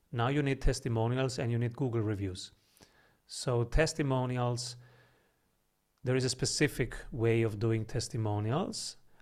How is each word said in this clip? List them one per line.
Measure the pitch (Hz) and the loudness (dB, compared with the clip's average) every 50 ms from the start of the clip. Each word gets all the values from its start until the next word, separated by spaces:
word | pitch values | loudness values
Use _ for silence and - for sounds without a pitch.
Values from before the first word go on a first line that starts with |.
| _ _ | _ _
Now | - 120 117 127 | -4 -2 0 2
you | 143 147 139 | 2 2 2
need | 139 135 135 | 2 0 2
testimonials | - 139 131 - - 131 117 113 113 117 123 131 131 131 120 - | 2 2 2 2 0 -2 0 2 2 2 2 2 0 0 0 -2
and | 135 117 | -2 0
you | 120 117 | 0 2
need | 120 117 123 | 0 0 -2
Google | - 147 127 113 117 | -2 -2 0 0 0
reviews. | 107 107 107 95 101 95 90 92 - - - _ _ _ _ _ - - _ _ _ _ _ _ _ _ | 0 0 0 -2 -2 -4 -4 -6 -12 -14 -16 _ _ _ _ _ -20 -20 _ _ _ _ _ _ _ _
So | - - - 139 123 120 117 | -12 -8 -4 0 0 0 0
testimonials, | 117 - - 160 156 - - 151 139 131 131 127 123 123 127 123 120 123 120 - - - - - - - - - _ _ _ _ _ _ _ _ _ _ _ _ _ _ _ _ _ _ _ - | 2 4 4 4 4 2 -2 0 2 2 0 0 0 0 0 0 0 0 -2 -4 -8 -10 -14 -18 -20 -20 -20 -20 _ _ _ _ _ _ _ _ _ _ _ _ _ _ _ _ _ _ _ -2
there | 127 127 | 0 2
is | 131 123 | 2 2
a | 127 | 0
specific | - - - - - - 156 139 - - 131 - - - - - | 0 0 -2 -2 2 2 0 0 2 -2 -4 -4 -4 -10 -12 -8
way | - 117 110 117 113 117 | -4 0 2 4 4 4
of | 113 110 104 104 | 4 2 0 0
doing | 117 113 113 113 110 | 0 2 2 0 -2
testimonials. | - - 120 110 - - 120 110 107 104 104 104 110 123 156 202 - 226 - - - - - - - - - | -2 -4 -4 -4 -4 -4 -2 -2 0 0 0 0 0 0 0 -2 -2 -6 -8 -8 -10 -12 -14 -20 -20 -20 -20